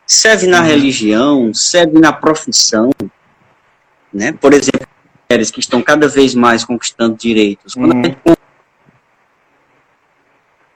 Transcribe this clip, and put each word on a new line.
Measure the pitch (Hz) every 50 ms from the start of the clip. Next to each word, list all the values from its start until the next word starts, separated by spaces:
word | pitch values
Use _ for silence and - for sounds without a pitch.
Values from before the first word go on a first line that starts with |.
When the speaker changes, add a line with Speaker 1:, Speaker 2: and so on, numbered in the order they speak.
| -
Speaker 1:
Serve | - - - - 220 220 185 185 180
na | 180 175
Speaker 2:
Uhum. | 165
Speaker 1:
religião, | 156 151 143 139 135 127 117 110 107 107 113 135 147 147 135 120 107 101
serve | - - - - 175 170 156 156 160
na | 160 151
profissão, | - - - 156 156 - - 127 - - - - 117 110 117 131 - - 101 92 _ _ _ _ _ _ _ _ _ _ _ _ _ _ _ _ _ _ _ _
né? | - 98 107 143
Por | 160 - - 139
exemplo, | 143 139 - 135 - - - _ _ _ _ _ _ _ _ -
mulheres | 123 117 110 -
que | - 127
estão | - - 131 120
cada | 117 151 147 156 151 135
vez | - 139 135 127 123
mais | 120 120 120 117 113 -
conquistando | - 120 110 - - - - 117 113 110
direitos. | 110 - 117 110 110 104 101 101 _ _ - -
Quando | 254 - -
a | -
Speaker 2:
Uhum. | 123 -
Speaker 1:
gente | 170 - - - 339 330 - _ _ _ _ _ _ _ _ _ _ _ _ _ _ _ _ _ _ _ _ _ _ _ _ _ _ _ _ _ _ _ _ _ _ _ _ _ _ _ _ _ _ _ _ _ _ _